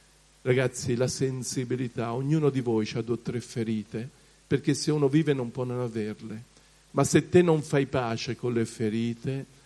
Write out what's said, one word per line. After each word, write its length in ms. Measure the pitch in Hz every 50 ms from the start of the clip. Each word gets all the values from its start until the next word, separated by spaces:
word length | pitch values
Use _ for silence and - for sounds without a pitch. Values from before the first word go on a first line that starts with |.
| _ _ _ _ _ _ _ _
Ragazzi, 540 | - 131 127 123 131 123 - - - 131 127
la 120 | 117 131 123
sensibilità, 1040 | - - 139 131 131 131 123 - - 139 127 120 127 123 131 120 - - 117 117 117
ognuno 380 | 123 135 139 156 160 151 143
di 100 | 123 131
voi 260 | 123 120 117 110 107 107 -
ha 80 | 117
due 140 | 113 113 120
o 40 | 113
tre 220 | - - 117 120
ferite, 640 | 113 - - 123 113 107 113 107 101 - - 110 117 143 - _ _ _ _ _ _
perché 300 | - 151 139 - - 143
se 160 | - - -
uno 160 | 151 151 147 135
vive 260 | 127 156 160 151 143
non 180 | 131 123 117
può 120 | 110 135 127
non 160 | 123 123 123
averle. 640 | 123 120 110 113 107 107 107 - 113 113 107 110 120 - _ - - _ _ _ _ _
Ma 120 | - 143 139
se 260 | 131 - 160 147 -
te 120 | - 180
non 220 | 175 175 160 156 143
fai 240 | - - 143 139 127
pace 480 | - 135 123 117 113 113 - - 117
con 180 | - - 123 120
le 120 | 117 113
ferite, 800 | 110 - - 120 107 104 113 117 117 117 - - 131 131 135 135 - - - _